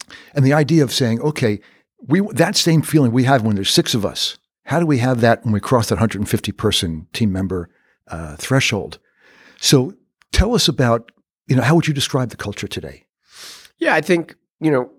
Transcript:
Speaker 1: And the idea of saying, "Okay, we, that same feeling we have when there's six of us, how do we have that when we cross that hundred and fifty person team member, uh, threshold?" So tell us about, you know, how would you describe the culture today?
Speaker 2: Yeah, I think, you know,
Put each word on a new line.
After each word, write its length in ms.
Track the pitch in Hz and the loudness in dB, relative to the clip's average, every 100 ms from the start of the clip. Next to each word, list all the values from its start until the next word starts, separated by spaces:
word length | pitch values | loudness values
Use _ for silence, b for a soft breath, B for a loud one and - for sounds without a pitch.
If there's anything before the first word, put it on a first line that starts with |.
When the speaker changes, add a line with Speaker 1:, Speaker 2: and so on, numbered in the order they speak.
| - B B 147 | -20 B B 0
Speaker 1:
And 100 | 131 | 2
the 80 | |
idea 300 | 147 139 165 | 4 4 2
of 100 | 131 | 2
saying, 260 | - 120 117 | 0 0 0
"Okay, 380 | 147 151 120 104 b b b _ | -2 -2 -2 -2 b b b _
we, 220 | - 165 202 | -2 0 0
that 220 | - 165 208 | 0 0 0
same 280 | - 160 | 2 2
feeling 280 | - 156 127 | 2 2 2
we 120 | 120 | 2
have 180 | 127 139 | 2 2
when 140 | 110 101 | 2 0
there's 160 | 98 | 0
six 240 | - - 123 | 0 0 0
of 100 | 87 | -2
us, 320 | - - - _ _ - | -4 -8 -8 _ _ -4
how 140 | 151 | -2
do 60 | 170 | 2
we 140 | 135 | 2
have 220 | 127 127 | 2 2
that 220 | 117 113 | 2 2
when 80 | 117 | 0
we 80 | 104 | -2
cross 300 | - 127 107 | 0 0 0
that 80 | 101 | 0
hundred 240 | 110 95 | 0 -2
and 80 | 104 | -4
fifty 220 | 104 - | -4 -4
person 560 | 95 107 - 90 80 85 | -4 -2 -2 -2 -6 -10
team 200 | - 110 | -4 -2
member, 380 | 95 95 90 85 _ _ _ - | -2 -4 -6 -8 _ _ _ -16
uh, 280 | 85 82 73 | -14 -12 -12
threshold?" 640 | - 131 - 104 - - b b b b b b | -2 0 0 -2 -6 -12 b b b b b b
So 360 | - 139 131 - _ _ _ | 2 2 2 -6 _ _ _
tell 220 | - 190 | 0 2
us 140 | 233 170 | 2 0
about, 440 | 139 123 117 - _ _ _ - | 0 0 0 -4 _ _ _ -2
you 80 | 127 | 0
know, 80 | |
how 100 | 117 | 2
would 140 | 165 156 | 2 2
you 60 | 143 | -2
describe 340 | - 139 123 | -2 -2 -4
the 80 | - | -6
culture 300 | - 101 101 | -12 -10 -10
today? 380 | - 78 67 _ _ B B B B B B | -10 -12 -16 _ _ B B B B B B
Speaker 2:
Yeah, 160 | 330 170 | 0 0
I 60 | |
think, 340 | - 175 160 - _ _ | 2 -2 -2 -14 _ _
you 120 | 160 | 0
know, 180 | 139 127 | 0 -2